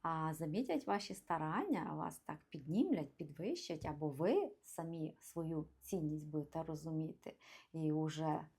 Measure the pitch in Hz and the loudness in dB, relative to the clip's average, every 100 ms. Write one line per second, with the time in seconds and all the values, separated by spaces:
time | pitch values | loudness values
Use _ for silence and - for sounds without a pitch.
0 | 170 160 160 156 165 170 262 311 240 202 | 0 2 2 0 0 0 2 0 2 0
1 | - 190 - 165 156 180 392 220 165 156 | 0 -10 0 0 2 2 2 2 0 -2
2 | 170 151 - 156 _ 156 135 180 370 226 | -4 -6 -10 -10 _ -12 0 2 4 4
3 | 147 - 151 143 185 349 - 160 160 147 | 0 -6 -10 -4 -4 -4 -4 -4 -4 -2
4 | 151 135 175 349 381 - - - 165 165 | -2 2 4 6 4 -4 -12 -8 -6 -4
5 | 156 - - 170 160 160 156 - - 190 | -4 -6 -10 -4 -2 -2 -4 -10 -4 -2
6 | 156 151 151 151 147 165 160 156 160 160 | 0 -2 -2 -4 -2 -4 -4 -6 -2 -2
7 | 160 - - - - - - 160 156 151 | -2 -4 -12 -14 -20 -20 -10 0 2 4
8 | 156 151 156 156 160 | 2 2 2 2 -2